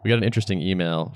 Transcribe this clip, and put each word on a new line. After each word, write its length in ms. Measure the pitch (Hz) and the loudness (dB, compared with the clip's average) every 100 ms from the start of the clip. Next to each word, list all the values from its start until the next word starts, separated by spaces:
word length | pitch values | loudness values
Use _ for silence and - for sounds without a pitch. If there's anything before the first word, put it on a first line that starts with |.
we 60 | - | 0
got 80 | 120 | 2
an 60 | |
interesting 380 | 104 113 - 92 | 2 0 0 0
email 520 | 87 92 85 82 80 | 0 0 0 -2 -4